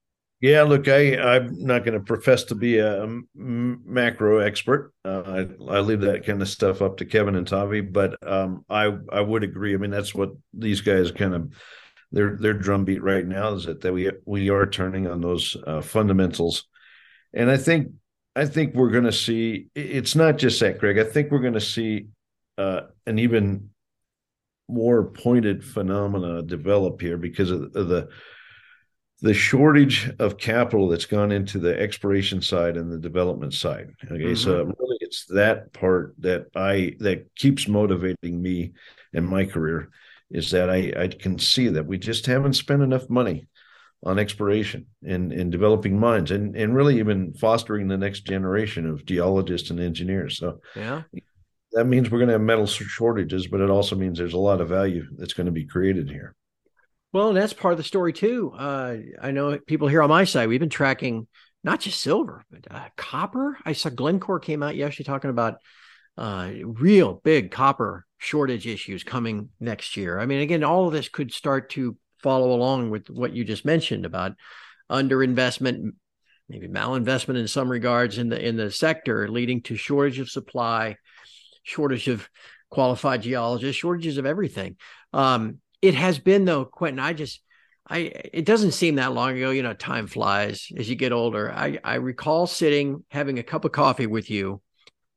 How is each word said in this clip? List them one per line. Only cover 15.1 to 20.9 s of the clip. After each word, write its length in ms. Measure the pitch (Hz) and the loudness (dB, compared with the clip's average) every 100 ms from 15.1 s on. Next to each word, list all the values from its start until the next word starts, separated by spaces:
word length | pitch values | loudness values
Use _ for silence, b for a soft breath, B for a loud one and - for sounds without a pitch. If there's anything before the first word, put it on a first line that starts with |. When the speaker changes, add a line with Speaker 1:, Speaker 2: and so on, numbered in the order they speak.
| 87 | -2
Speaker 1:
those, 380 | 87 87 - - - | -2 -2 -2 -6 -6
uh, 140 | 78 | -6
fundamentals. 880 | 76 110 104 95 92 85 85 - - b b b b b b | -2 2 4 4 4 2 0 -2 -8 b b b b b b
And 180 | - 120 | 0 2
I 60 | 135 | 4
think, 320 | 143 165 139 - _ _ _ | 4 2 2 -8 _ _ _
I 120 | - 147 | -2 0
think 300 | 160 147 123 | 0 0 4
we're 160 | 123 | 4
gonna 200 | 117 120 | 6 4
see, 560 | 107 - 113 113 107 - - | 2 0 0 0 -4 -8 -10
i-, 40 | |
it's 340 | 139 135 107 151 | -6 -4 0 4
not 220 | 160 147 | 4 6
just 240 | 127 - | 2 4
that, 180 | 104 - | 2 2
Greg. 200 | 104 | 2